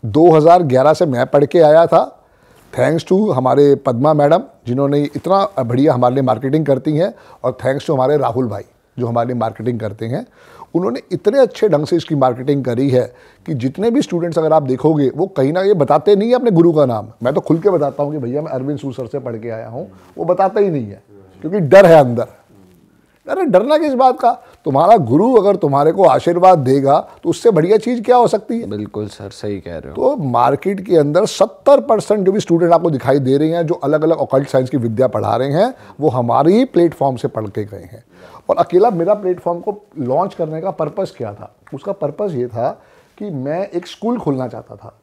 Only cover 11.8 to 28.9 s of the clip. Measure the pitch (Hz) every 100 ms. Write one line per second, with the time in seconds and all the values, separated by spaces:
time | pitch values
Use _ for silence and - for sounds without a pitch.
11.8 | 151 175 - 147 127 120 131 143 127 117
12.8 | 139 127 113 - _ _ - 143 127 156
13.8 | 220 233 - 175 170 165 156 156 139 127
14.8 | 151 156 135 139 - - 135 170 190 202
15.8 | 139 147 202 202 220 247 240 170 170 156
16.8 | 135 110 107 - 120 156 - 165 196 175
17.8 | 143 127 143 151 120 135 160 131 135 147
18.8 | 139 120 120 143 123 117 117 110 117 117
19.8 | 190 - _ - 170 180 190 220 202 151
20.8 | 104 98 _ 98 95 _ 156 202 151 190
21.8 | 185 160 131 117 113 - _ _ _ _
22.8 | _ _ _ _ - 381 339 185 233 302
23.8 | 311 254 233 254 240 - - _ - 135
24.8 | 175 226 123 139 220 247 196 196 156 139
25.8 | 147 190 180 131 165 175 185 180 123 139
26.8 | 135 151 - - 170 165 233 180 165 214
27.8 | 226 247 214 247 226 214 208 233 98 104
28.8 | 104